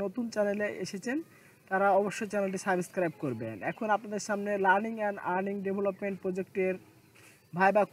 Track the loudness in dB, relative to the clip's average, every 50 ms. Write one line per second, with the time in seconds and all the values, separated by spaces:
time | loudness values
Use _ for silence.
0 | -4 -4 -4 -4 -6 -4 -2 0 0 0 0 0 -2 -4 -4 -6 -6 -6 -8 -6
1 | -6 -4 -4 -4 -6 -8 -14 -20 -20 -20 -20 _ _ -2 0 2 4 6 6 4
2 | 4 2 -2 -4 -6 -4 -2 -2 -2 -2 -2 -2 -2 0 0 0 0 -2 -2 -2
3 | -2 -2 -2 -4 -4 -4 -4 -4 -6 -6 -8 -6 -6 -6 -6 -4 0 0 0 0
4 | 0 -4 -6 -6 -4 -2 -2 -2 -2 -2 0 2 4 6 6 6 4 0 -4 -2
5 | -2 -2 -2 -2 -2 -2 -2 0 -2 -2 -4 -4 -4 -2 -2 0 0 -2 -2 -2
6 | -4 -6 -6 -4 -4 -4 -4 -4 -6 -4 -2 -2 0 0 0 -2 -8 -14 -20 -20
7 | _ _ _ -20 -20 -20 -20 _ _ _ 0 4 4 6 6 6 4 4